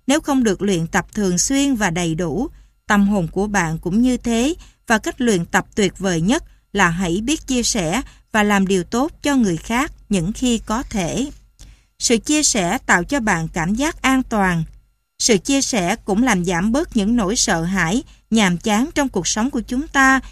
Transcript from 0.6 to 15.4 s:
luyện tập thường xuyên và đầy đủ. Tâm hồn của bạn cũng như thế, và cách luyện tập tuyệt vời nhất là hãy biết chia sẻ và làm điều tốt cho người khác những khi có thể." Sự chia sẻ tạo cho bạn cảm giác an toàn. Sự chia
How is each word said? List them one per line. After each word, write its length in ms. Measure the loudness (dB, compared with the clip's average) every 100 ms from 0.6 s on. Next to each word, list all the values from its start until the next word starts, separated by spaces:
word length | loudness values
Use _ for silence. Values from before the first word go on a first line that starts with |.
luyện 260 | 0 0 0
tập 180 | -2 -2
thường 240 | -2 0 0
xuyên 380 | 0 2 2 2
và 140 | 0
đầy 260 | 0 -2 -2
đủ. 320 | -2 -4 -6 -8 -20 _ 0
Tâm 200 | 2 4
hồn 200 | 2 -2
của 160 | -2 0
bạn 300 | 0 0 -2
cũng 240 | -2 2
như 160 | 2 0
thế, 380 | 0 0 0 -4 -12 _ -2
và 100 | 0
cách 240 | 0 -2
luyện 240 | 0 0 0
tập 200 | -2 -2 0
tuyệt 240 | -2 0
vời 220 | -2 0
nhất 220 | 0 0 -4 -20 _
là 160 | 0 2
hãy 320 | 2 -2 -2
biết 260 | -2 -4 -2
chia 160 | -2
sẻ 380 | 0 -2 -2 -4 -6 -16 _
và 120 | 0
làm 240 | 2 2 2
điều 160 | 0
tốt 280 | 0 -2 -2 -2
cho 120 | 0 2
người 220 | 2 0
khác 340 | -4 -4 -4 -8 -4
những 240 | -2 -2
khi 240 | -2 0 -2
có 260 | -2 -6
thể." 480 | -4 -4 -4 -4 -6 -8 _ _ -20 -20 _ -10
Sự 180 | -2 -2
chia 260 | 0 0
sẻ 340 | 0 0 -2 -2 0
tạo 180 | 0
cho 160 | 0 -2
bạn 280 | -2 -2 -4
cảm 280 | -4 -4 -2
giác 260 | -2 -2
an 220 | 0 0
toàn. 400 | 0 0 0 0 -4 -10 _ _ _ -4
Sự 180 | 2
chia 240 | 2